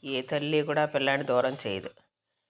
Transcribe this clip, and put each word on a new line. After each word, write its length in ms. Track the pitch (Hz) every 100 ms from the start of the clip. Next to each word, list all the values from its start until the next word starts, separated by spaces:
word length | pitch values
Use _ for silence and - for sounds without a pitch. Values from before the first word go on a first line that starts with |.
ఏ 180 | 139 131
తల్లి 400 | 127 147 147 151
కూడా 200 | 151 151
ఆ 40 | 151
పిల్లాడిని 400 | 143 135 139 139
దూరం 300 | 123 131 139 110
చేయదు. 240 | 95 - - _ _ _ _ _